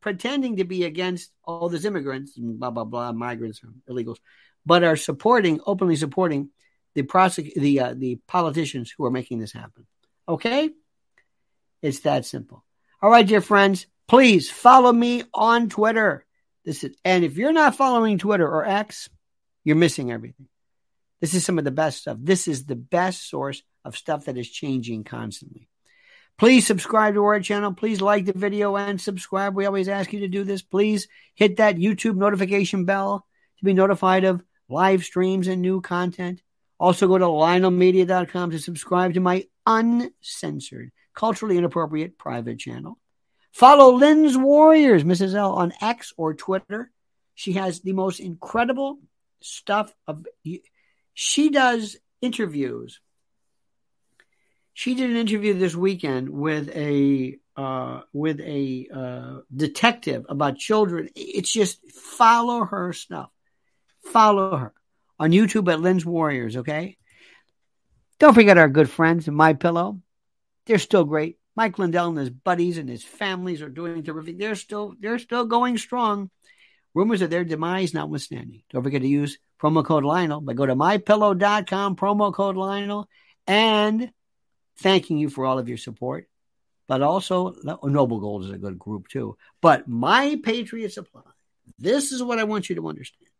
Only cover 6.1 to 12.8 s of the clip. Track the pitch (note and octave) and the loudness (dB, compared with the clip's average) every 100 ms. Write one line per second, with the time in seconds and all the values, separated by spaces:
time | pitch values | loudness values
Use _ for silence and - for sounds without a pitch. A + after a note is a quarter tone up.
6.1 | - F3+ C#3+ C#3 _ _ _ _ - C#3 | -2 -2 -2 -6 _ _ _ _ -8 -2
7.1 | F#3 F#3 F3+ D3 - C#3+ C#3 B2 B2+ C3 | 2 2 0 -8 -2 0 0 -2 -6 -8
8.1 | A#2+ _ F3+ E3 D3 D3 C3+ A2+ - C3+ | -8 _ -4 -2 -2 -6 -8 -12 -8 -6
9.1 | B2+ B2 A#2+ G#2+ A2 A2 _ _ _ _ | -6 -8 -10 -12 -14 -20 _ _ _ _
10.1 | _ - E3 A#3 B3+ D#4 D4+ _ _ _ | _ -8 -6 -2 -2 -4 -6 _ _ _
11.1 | _ _ _ _ _ _ _ D3+ C#3 D3+ | _ _ _ _ _ _ _ -6 -4 -2
12.1 | C#3 A#2+ C3 A2+ - _ _ | -2 -4 -12 -14 -20 _ _